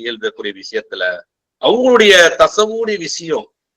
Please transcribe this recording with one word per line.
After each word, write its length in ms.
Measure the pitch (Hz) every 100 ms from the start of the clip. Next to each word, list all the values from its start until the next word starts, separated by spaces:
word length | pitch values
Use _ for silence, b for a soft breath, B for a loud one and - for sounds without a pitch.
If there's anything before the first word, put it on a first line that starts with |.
எழுதக்கூடிய 480 | 117 110 110 - 104
விஷயத்துல 500 | 95 - 110 - 98 90 87 - _ _ -
அவங்களுடைய 520 | 139 233 254 240 208 185 165 165
தசவுடைய 600 | 156 - 214 226 220 196
விஷயம். 480 | 156 - 165 143 - _ _